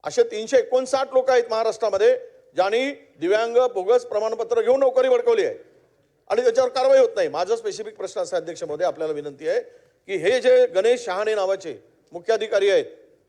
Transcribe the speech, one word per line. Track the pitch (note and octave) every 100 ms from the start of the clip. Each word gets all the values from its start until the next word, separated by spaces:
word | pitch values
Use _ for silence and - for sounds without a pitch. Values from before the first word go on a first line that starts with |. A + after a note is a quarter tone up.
| D3+
असे | F#3+
तीनशे | A#3 G#3+ A3 C4
एकोणसाठ | - B3+ B3+ C4+ C4+
लोक | C4 C4
आहेत | B3+ A#3+
महाराष्ट्रामध्ये, | A3 A3+ G#3+ A3 G3 A3+ B3+ - _ _ -
ज्यांनी | F#3+ A3+ C4+ C#4 _ _
दिव्यांग | E3 G#3+ A#3 A#3+ B3+
बोगस | G3 F#3 B3 A#3+
प्रमाणपत्र | G#3 A3 A3 A3+ A#3
घेऊन | A3 C4+
नोकरी | C4+ B3+ B3+
बळकावली | A#3+ A#3+ A3 D3
आहे | - - _ _ _ _ _ _
आणि | A3
त्याच्यावर | B3 A3+ B3+
कारवाई | C4 C4 C4+
होत | A#3 G3+
नाही. | D#3+
माझा | D#3 F3+ A3+
स्पेसिफिक | A3 F#3+ G#3+ G#3+
प्रश्न | F#3+ G#3
असा | F3 F3+
आहे, |
अध्यक्ष | D#3+ D#3+
महोदय, | D#3+ D3+ F3
आपल्याला | D3+ D#3
विनंती | D3 D3 C3+ D#3
आहे | A3 A3+ _ _ _ -
की | F#3+
हे | A#3 B3+
जे | B3 B3+ B3
गणेश | F3 G#3+ B3 A3+
शहाणे | F#3 G#3+ G#3+
नावाचे | F#3+ G3 E3 A2 _ _ _
मुख्याधिकारी | F3 F3 A3 G#3+ G#3+ G3
आहेत, | F3+ - - _ _